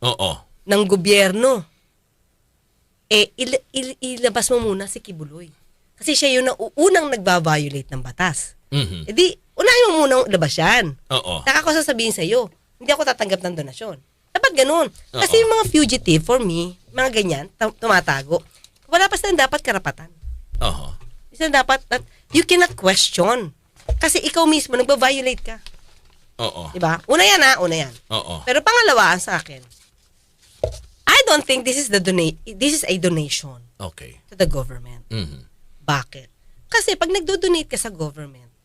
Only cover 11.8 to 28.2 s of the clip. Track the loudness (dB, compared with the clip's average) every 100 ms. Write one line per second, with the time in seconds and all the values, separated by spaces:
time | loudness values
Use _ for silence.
11.8 | 0 -2 -2 -2 -2 0 -2 _ _ _
12.8 | -2 0 0 -2 -2 -4 -6 -8 -10 -12
13.8 | -14 -14 _ _ _ -2 0 2 2 2
14.8 | 0 -4 -12 -4 2 4 4 2 2 2
15.8 | 2 0 2 0 2 0 0 -4 -6 -10
16.8 | _ -4 -2 0 -2 -4 -8 -6 -6 -4
17.8 | 0 2 2 -4 -2 -6 -6 _ -20 _
18.8 | -2 2 2 0 0 2 2 0 -4 -4
19.8 | -6 -10 -16 _ -14 -14 -10 -4 -2 -4
20.8 | -8 -12 -16 -20 -16 -4 -2 0 0 -2
21.8 | -4 -8 -8 _ -2 0 2 4 2 0
22.8 | 0 2 0 2 2 0 -4 -12 _ _
23.8 | -6 -2 0 0 -2 2 4 2 0 0
24.8 | 2 2 2 0 -2 -4 -8 -12 -16 -20
25.8 | -20 -20 _ _ _ -8 -8 -8 -12 -4
26.8 | -2 -2 0 2 4 6 4 4 0 -2
27.8 | -6 -10 -8 -8